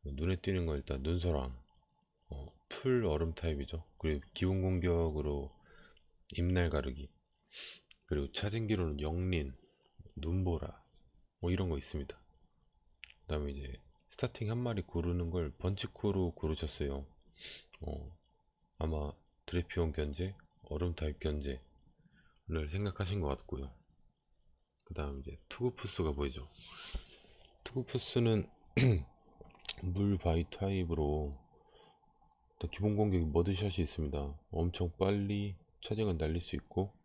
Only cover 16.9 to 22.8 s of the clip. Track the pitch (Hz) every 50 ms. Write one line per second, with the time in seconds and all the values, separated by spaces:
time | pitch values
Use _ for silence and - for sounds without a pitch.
16.9 | 69 71 69 - - - _ - _ - - - - - - _ - - - 76
17.9 | 71 71 - - - _ _ _ _ _ _ _ _ _ _ _ _ - 82 80
18.9 | 78 76 73 71 - _ _ _ _ _ _ - - 90 85 - - 90 85 78
19.9 | 73 - 76 73 71 - 90 95 95 - - _ _ _ - - 73 78 90 87
20.9 | 82 - 80 76 73 - - 80 73 73 69 71 65 64 - - _ - _ -
21.9 | _ _ _ - _ - _ - _ _ _ - 80 80 76 71 80 98